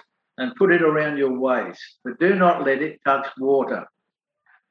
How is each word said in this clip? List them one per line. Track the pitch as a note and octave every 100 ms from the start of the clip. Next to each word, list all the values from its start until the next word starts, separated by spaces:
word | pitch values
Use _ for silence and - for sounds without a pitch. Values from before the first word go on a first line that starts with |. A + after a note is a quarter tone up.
| - _ _ -
and | B2+ -
put | F#3+
it | F3
around | E3 D3+ D3+ D3
your | C3+ B2+
waist, | C3 B2 G2 - - _
but | B2 A#2
do | F3 G3
not | F3 E3+ C#3
let | C3+
it | D3+ - C#3+
touch | C#3 - -
water." | C3 C#3 A#2 G#2 - _ _ _ _ _ _ _ _